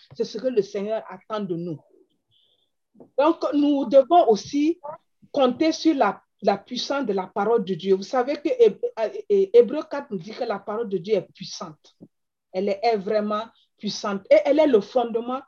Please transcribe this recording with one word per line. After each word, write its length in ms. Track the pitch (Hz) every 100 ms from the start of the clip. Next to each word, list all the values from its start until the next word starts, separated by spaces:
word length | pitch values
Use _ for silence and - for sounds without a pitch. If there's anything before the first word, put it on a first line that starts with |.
| _ -
C'est 80 |
ce 160 | 220 226
que 80 | 262
le 160 | 240
Seigneur 400 | 196 208 202 220 -
attend 340 | 185 _ 214
de 140 | 196 165
nous. 240 | 175 147 _ _ _ _ _ _ _ _ _ _ _ 208 - -
Donc, 280 | 294 320 -
nous 320 | 294 285 277 269
devons 420 | 269 262 349 311
aussi 500 | 208 - 285 302 339 294 349 _ _ _
compter 400 | - 254 247 320
sur 220 | 311 320
la, 280 | 285 214 190 _ _
la 160 | 208 196
puissance 480 | - 247 - 285 254
de 80 |
la 140 | 196 185
parole 360 | - 202 233
de 120 | 185 175
Dieu. 200 | 190 190
Vous 60 |
savez 340 | 196 262 247 294
que 120 | 330
Hé-, 320 | 254 226 - - - 214 175 -
Hé-, 280 | 202 190 233
Hébreu 260 | 233 294 311
quatre 200 | 285 262
nous 80 | 196
dit 140 | 165
que 120 | 220
la 140 | 247 196
parole 320 | 208 214 226
de 80 | 190
Dieu 180 | 175 202
est 160 | -
puissante. 640 | _ 175 - 180 151 _ _ - _ _ _ _
Elle 180 | 190 202
est, 100 | 196
est 160 | 233 220
vraiment 480 | 190 214 208 214 233 _ _ _
puissante. 480 | 208 - 214 196 -
Et 60 | 294
elle 160 | 294 285
est 80 | 302
le 140 | 233
fondement 600 | - 254 233 226 240 262